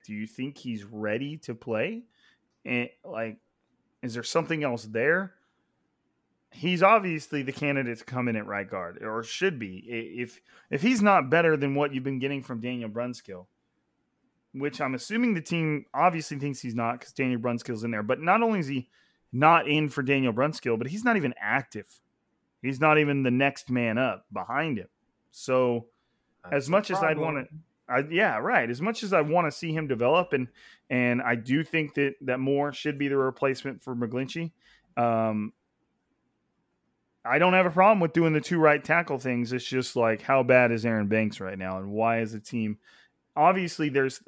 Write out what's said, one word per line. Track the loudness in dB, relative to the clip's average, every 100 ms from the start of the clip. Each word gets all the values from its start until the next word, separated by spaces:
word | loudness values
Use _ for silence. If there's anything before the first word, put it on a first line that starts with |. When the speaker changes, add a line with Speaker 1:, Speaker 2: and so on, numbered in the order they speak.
| -14
Speaker 1:
do |
you | -10 -10
think | -10 -10 -10
he's | -10 -10 -10
ready | -6 -4 -2 -4 -8
to | -10
play? | -10 -4 -2 -2 -6 -14 _ _ _ _ _
And, | -6 -4 -4 -8
like, | -12 -6 -6 -8 _ _ _ _ _ _
is | -10
there | -8
something | -4 -2 -2 -2
else | -2 -4
there? | -6 0 2 2 -2 -12 _ _ _ _ _ _ _ _ _ _ _
He's | -8 -4 4
obviously | 6 6 2 -4 -6 -6
the | -6
candidate | -4 -2 -2 -2 -6
to | -8
come | -4 -2
in | -2
at | -4
right | -6 -6
guard, | -6 -8 -10
or | -8 -8
should | -8 -4 -4 -4
be. | -8 -12 -10
I-, | -10 -8 -8
if, | -10 -12 _ _ _
if | -2
he's | 2 4
not | 4 4 4
better | 4 4 2
than | 0 0
what | 0
you've | -2 -4
been | -4
getting | -4 -6
from | -8 -8
Daniel | -6 -6 -6
Brunskill, | -6 -6 -8 -14 -16 -18 _ _ _ _ _ _ _ _ _ _
which | -8 -6 -4
I'm | -4 -6
assuming | -4 0 0
the | 0
team | -2 -2 -2 -2 -4
obviously | 0 2 2 -4 -6
thinks | -6 -6
he's | -6 -4
not | -2 -4
'cause | -8
Daniel | -4 -2 -2
Brunskill's | -2 -4 -6 -6
in | -4
there. | -4
But | -2 -2
not | 2 2
only | 2 0
is | -2
he | -6 -8 _ _ _ _
not | 2 6 6 4
in | 0 0
for | -2
Daniel | 0 2 2
Brunskill, | 2 0 -2 -2 -2
but | -2
he's | -2
not | 0 2
even | 0 -4
active. | -2 -2 -2 -10 -14 -20 _ _ _ _ _ _
He's | -6 2
not | 4 4
even | 4 2
the | 2
next | 2 2 0 -4
man | -2 0 0
up | -2 -4 _
behind | -10 -6 -4 -2 -4
him. | -8 _ _ _ _
So | -12 0 2 2 0 -4 _ _ _ _ _
Speaker 2:
That's | -4 -2
Speaker 1:
as | 2
Speaker 2:
a |
Speaker 1:
much | 0 0
as | 0
I'd | 0 0
Speaker 2:
problem. | -2 -4
Speaker 1:
wanna, | -8 -14 -20 _ -4
I, | -2 0
yeah, | 0 0 0
right. | 0 0 0
As | -2
much | -4 -4
as | 0
I | 0
wanna | 2 2 0
see | -2 -6
him | -4 -2
develop, | 0 4 4 2
and, | 0 -2 _ -20 -20 -4
and | 0 2 2
I | 0 -2
do | 0 -2 0
think | -2 -2 0
that, | -2 -2
that | -4 -2
Moore | 0 0 0
should | -4 -6 -2
be | 0
the | 2
replacement | 0 0 -2 -2 -6 -10
for | -8
McGlinchey, | -6 -4 -4 -6 -6 -8 -10 _ _ _ 0
um, | 2 2 2 0 -4 -10 _ _ _ _ _ _ _ _ _ _ _ _ _ _ _ _ 0
I | 4
don't | 6
have | 6 4
a |
problem | 6 6 6
with | 4
doing | 4 4
the | 2
two | 0 4
right | 6 6
tackle | 2 0 0 -2
things. | -2 -2 -2
It's | -4 -4
just, | -4 -2 2
like, | 2 2
how | 2 2
bad | 6 6 6
is | 4 0
Aaron | 0 2
Banks | 2 2 -2
right | -8 -8
now, | -6 -6
and | -6
why | -2 0 0
is | -2
the | -8
team, | -8 -4 -4 -4 _ -20 _ _ _ 2
obviously | 4 4 0 -2 0
there's, | 2 0 -2